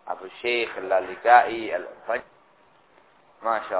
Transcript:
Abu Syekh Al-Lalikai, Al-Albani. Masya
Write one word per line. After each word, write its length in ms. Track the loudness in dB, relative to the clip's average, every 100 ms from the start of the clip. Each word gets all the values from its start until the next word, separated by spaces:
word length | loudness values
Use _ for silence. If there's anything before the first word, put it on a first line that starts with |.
| -12
Abu 240 | -12 -12 -8
Syekh 320 | -4 -2 -2 -6
Al-Lalikai, 960 | -2 0 -2 -4 6 8 6 -2 -6
Al-Albani. 540 | -6 -8 -16 -8 -8 -8 _ _ _ _ _ _ _ _ _ _ _
Masya 360 | -2 -2 -2